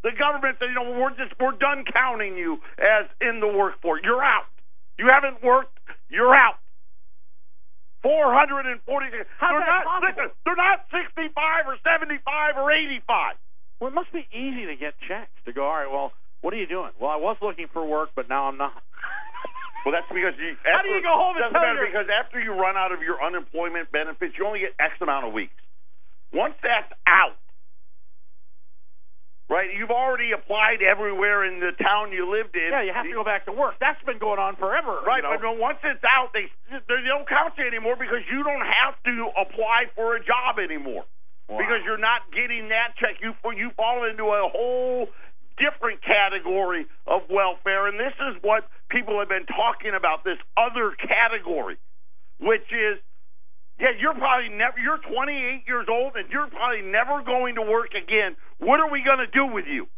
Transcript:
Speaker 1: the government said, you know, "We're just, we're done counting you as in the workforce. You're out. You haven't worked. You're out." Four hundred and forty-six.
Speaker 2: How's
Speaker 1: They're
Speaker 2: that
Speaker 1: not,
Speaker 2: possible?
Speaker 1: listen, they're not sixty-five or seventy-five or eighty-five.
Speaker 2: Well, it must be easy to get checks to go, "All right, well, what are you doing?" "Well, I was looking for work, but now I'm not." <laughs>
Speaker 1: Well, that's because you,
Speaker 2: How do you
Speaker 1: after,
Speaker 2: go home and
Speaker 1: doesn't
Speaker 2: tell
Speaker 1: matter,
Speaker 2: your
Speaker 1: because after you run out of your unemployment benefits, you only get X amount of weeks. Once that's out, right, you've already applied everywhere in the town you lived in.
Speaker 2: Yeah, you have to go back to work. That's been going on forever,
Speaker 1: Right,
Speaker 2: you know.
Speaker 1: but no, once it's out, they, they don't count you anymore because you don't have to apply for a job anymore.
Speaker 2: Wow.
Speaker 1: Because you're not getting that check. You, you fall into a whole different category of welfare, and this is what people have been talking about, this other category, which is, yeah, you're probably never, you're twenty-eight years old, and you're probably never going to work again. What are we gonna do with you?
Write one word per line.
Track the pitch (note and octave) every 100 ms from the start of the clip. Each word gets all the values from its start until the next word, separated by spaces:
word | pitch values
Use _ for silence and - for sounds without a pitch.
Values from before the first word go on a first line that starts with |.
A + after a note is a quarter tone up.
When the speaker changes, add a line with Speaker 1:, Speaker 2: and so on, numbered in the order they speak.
Speaker 1:
the | A3+
government | A#3 D4 D4 C4+ B3+
said, | B3
you | B3
know, | A#3+ B3
"We're | C4 B3+
just, | B3+ -
we're | C4 A3
done | C#4 C#4+ A#3
counting | A#3+ B3+ A#3 G3+ F#3
you | E3+ D#3 - -
as | G3+ G#3+ G#3 -
in | B3 A3+
the | G#3+
workforce. | G3+ G3 - E3+ D#3
You're | F#3 B3
out. | C#4 G#3+ - - - - - -
You | A#3
haven't | C4+ C#4 B3
worked. | B3 B3+ C4 - - - -
You're | F3 B3
out." | C4+ A#3 - - - - - - - - - - - - - - -
Four | B3+ D#4 C#4+
hundred | B3+ D4 C#4 C4
and | A#3+
forty-six. | - C#4 C4 A#3 G3+ -
Speaker 2:
How's | F4
Speaker 1:
They're | D4+
Speaker 2:
that | E4
Speaker 1:
not, | F4+ D#4+
Speaker 2:
possible? | F#4 F4+
Speaker 1:
listen, | G4 - -
they're | - F4
not | F#4 F#4 -
sixty-five | F4 F4 - D#4 D4+ D#4 E4 D4+
or | C4 D#4+
seventy-five | E4 D#4 D4 - D4+ D4+ C#4
or | C#4
eighty-five. | D#4 D4+ B3+ - G#3+ B2+ - - - - -
Speaker 2:
Well, | B3+
it |
must | D4 F4+
be | E4+ -
easy | A3 C4+ B3 G3
to |
get | D3 D3 - -
checks | G3 G#3+ - -
to |
go, | B2 C#3
"All |
right, | D#3 C#3
well, | C#3 C#3 - - -
what | E3+
are | A3
you | F3
doing?" | F3+ C#3 G2
"Well, | C3+
I | D3+
was | F3 -
looking | G#3 E3 D#3+
for | E3 D#3
work, | D3+ D#3
but | - -
now | C3+ C#3
I'm | C3+
not." | C#3 -
<laughs> | - - - G5+ A5 B5 C6 B5 C6 - C#3
Speaker 1:
Well, |
that's | E3 -
because | F#3 F3+ C3+
you, | E3 C#3+ -
Speaker 2:
How | G3
do | G4
you | G4
Speaker 1:
after, | E4+
Speaker 2:
go | D#4+
home | F#4 E4+
and | A#3+
Speaker 1:
doesn't |
Speaker 2:
tell | E4+
Speaker 1:
matter, | B3 A3+ G#3
Speaker 2:
your |
Speaker 1:
because | G#3 G3+
after | G#3 B3+ A#3+
you | A3
run | F#3+ F#3 G3
out | F#3
of | F3+
your | D#3+ E3+
unemployment | D3+ F3 - D#3+ E3+ E3+ D#3+
benefits, | D3+ D#3+ D#3 F3 -
you |
only | G3 G#3
get | F#3 -
X | D3 -
amount | E3 C#3
of | A#2+
weeks. | A2 F#2 - - - - - - - -
Once | E3 C4+ C#4
that's | A3+ A3+ G#3+ - -
out, | F3+ F3+ - - - - - - - - - - - - - - - - - - - - - -
right, | E3 F#3+
you've | G3+ A3
already | A#3+ C4 B3 A#3 G#3
applied | - G#3 G#3+ A3+
everywhere | F#3+ G3+ G#3 F#3+ G3+ G3+ F#3+
in | F3+
the | F3 E3+
town | G3+ G#3 G#3+
you | F#3+ F3+
lived | G#3 A3 F3
in. | E3
Speaker 2:
Yeah, | F3+
you | F#3+
have | A#3 G3+
to |
go | A#3
back | G#3+ G3 -
to |
work. | G#3+ C4+ -
That's | C4+ C#4+
been | - A3+
going | G#3+ G3+
on | G3 F#3+
forever, | F#3+ C4+ C#4+ F#3 -
Speaker 1:
Right, | B3+
Speaker 2:
you | A#3+
know. | A3
Speaker 1:
but | A3+
no, | A3+
once | A#3+ D4+ D4+
it's | C4
out, | A#3 C4 B3+
they, | A3+ G3 - -
they | C4 - B3 B3
don't | C#4+ C#4+
count | C#4+ D#4+ D4+
you |
anymore | B3+ A#3 A3 B3
because | B3 A#3 G3
you | C4
don't | D4 C#4 A3+
have | G#3 C4+ - B3
to | A#3+ A#3 -
apply | F#3+ A3 A3 A#3 A#3+
for | - A3+ A#3
a |
job | G#3+ A#3+ B3 A3
anymore. | F3+ D#3 C#3 G#2+ - - - - -
Speaker 2:
Wow. | G#3+
Speaker 1:
Because | A3 A3+ F3+
you're | G#3+
not | A3 A#3 -
getting | - A#3+ A#3 G#3+
that | A3 A#3 -
check. | A#3 -
You, | A3+ A3+ A#3 G#3
you | A#3+ -
fall | A3 B3
into | A#3 A3 G#3+
a | G#3 F#3
whole | - A#3+ B3+ B3+ B3 A#3 - - - - -
different | C#4+ - A#3 G3+
category | - G#3 G3 F#3+ E3+ F#3+ F#3 F3 D3 - -
of | F3+ D#3+
welfare, | G3 F#3+ E3+ G3 G3 G3+
and | G3+
this | B3+ B3 D#4+
is | G3
what | G3+ A3 - - -
people | B3 A3 G#3
have | G3+
been | F#3+ -
talking | - A3+ A3+ G#3
about, | F#3+ F3 D#3
this | F#3+ E3+ - -
other | A#3+ A#3+ G#3+
category, | - - A3 A3+ A3+ G3 D#3+ G2 - - - - - - -
which | G3+ A3 -
is, | A#3 G#3+ G3+ - - - - - - - -
yeah, | B3+ G#3+
you're | C#4+
probably | C#4 C4+ B3+ A3+
never, | G#3 A#3 B3
you're | B3 D#4
twenty-eight | - A#3+ C#4 C#4+ B3 C4 -
years | B3 A3
old, | A#3 C4
and | A#3+ -
you're | C#4 D4
probably | D4 A#3+ A3+ F#3+
never | G#3 B3 C#4+ A#3+
going | B3 B3 A#3
to |
work | G#3+ A3+ A3+ G#3
again. | F#3 A3 G3 D#3 - -
What | F3+ C#4+
are | D#4
we | C#4+
gonna | C4 C4+ A#3+
do | C4+ C#4
with | G#3+ D3+
you? | C3+ F2+